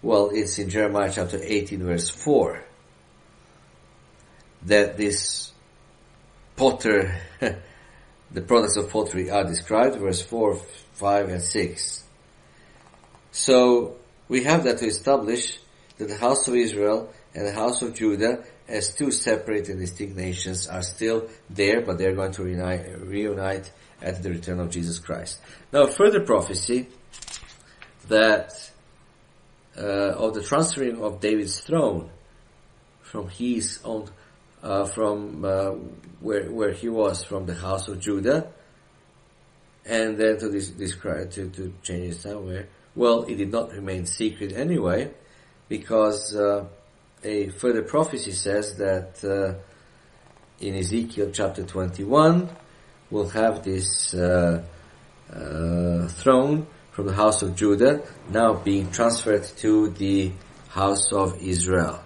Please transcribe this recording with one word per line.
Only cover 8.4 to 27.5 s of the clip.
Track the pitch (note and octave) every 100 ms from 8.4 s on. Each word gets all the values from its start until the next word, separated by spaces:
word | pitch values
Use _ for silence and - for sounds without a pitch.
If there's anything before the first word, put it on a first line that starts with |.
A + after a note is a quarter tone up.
products | F2 A#2 G#2 G#2
of | G2+
pottery | A2 G#2 F#2 F2+
are | G2+ E2+
described, | E2 - G#2+ C3 A#2
verse | G2 F2+
four, | - A#2 G#2+ F#2+ - - -
five, | - G2+ G2+ F#2+
and | F2+
six. | F2 G#2+ - - - - - _ _ _ - - - - - - - - _
So, | - - B2+ B2 A#2+ A#2+ - - _ _
we | B2+
have | C3 E3 C3
that | A#2
to | A2+
establish | G#2 - C#3 G#2 A#2+ - - - - - -
that | G#2
the | G#2
house | A#2+ C3+ -
of |
Israel | B2 A2+ G2+ G#2 A2 A2+ - _
and | - G2+
the |
house | G#2 A#2 A#2+
of | A#2+ -
Judah, | A2 G2 A2+ A#2+ - - -
as | G#2+ -
two | - C#3+
separate | A#2 - G#2+ A#2 G#2 G2+
and | F#2+
distinct | F2+ - G2+ F#2+
nations, | F#2 F2+ F#2+ F2+ -
are | F2+
still | F2+ - A2+ A2+ - - -
there, | F#2+ G2 A2+
but | A#2 F2+
they're | F#2+
going | F#2+ F#2+
to | F#2+
reunite, | F#2 F2+ F2+ F#2 F2+ F2+
reunite | F#2+ G2+ G#2+ G2 F#2+ F#2+ F#2+ - - -
at | - F2+
the | F#2
return | E2+ F2+ F2+
of | F2
Jesus | F2 E2+ E2+
Christ. | - B1+ - - - - -
Now, | C#3+
a | C#3
further | - G#3 G#3
prophecy | - G#2+ F2+ F#2 - B2 B2+ - - - - - -